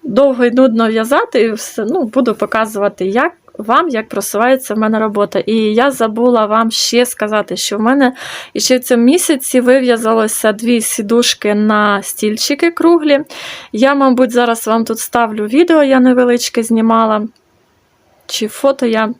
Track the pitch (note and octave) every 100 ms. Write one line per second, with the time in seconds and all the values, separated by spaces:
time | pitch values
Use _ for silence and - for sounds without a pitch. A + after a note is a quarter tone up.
0 | D4+ G#3 C#4 B3 A#3+ A#3+ C4 A3+ A3+ A3
1 | A3+ C#4+ A#4 B3+ A3+ G#3+ - - G#3+ F4
2 | B3 B3+ A#3+ G#3 G#3 A3 A3 G#3+ G3+ -
3 | F#3 G#3+ D#4 - _ - A3 B3+ F4 A#3
4 | A3 - G3 G3+ A#3+ C4 - G#3+ A3 A3
5 | A3 G#3 G3+ G3+ - A3+ G#3+ G#3+ C4+ C4
6 | A3+ G#3+ B3 A#3+ G#3+ G#3+ A3+ - - A#3
7 | B3 - G#3+ G#3+ G3+ F#3 - G#3 A3 C#4
8 | C4 B3+ - - - - - B3+ B3+ A#3+
9 | A#3+ E4+ - C#4+ - C4 B3 C4 B3+ A#3
10 | A3 A3+ A3 - A3 G#3 A#3 A#3+ A3+ -
11 | G3+ A#3 A#3+ - G#3 G#3 G#3+ G#3+ G#3 G3+
12 | G3+ - G#3+ G#3+ - C#4+ E4+ E4+ E4 E4+
13 | D4+ C#4 D#4 - - - - G#3+ C4 C#4+
14 | C4+ B3 B3+ A#3+ A#3+ A3+ - A3+ A3+ A3
15 | - A#3+ A3+ G#3+ G#3 C4 F4 D#4+ C#4+ C4
16 | B3+ B3 B3 A#3+ - - A3+ A3+ A3+ A3+
17 | A3 G#3+ A3 _ _ _ _ _ _ _
18 | _ _ _ - G#3+ - C4+ C4+ B3 A3
19 | A3 A#3+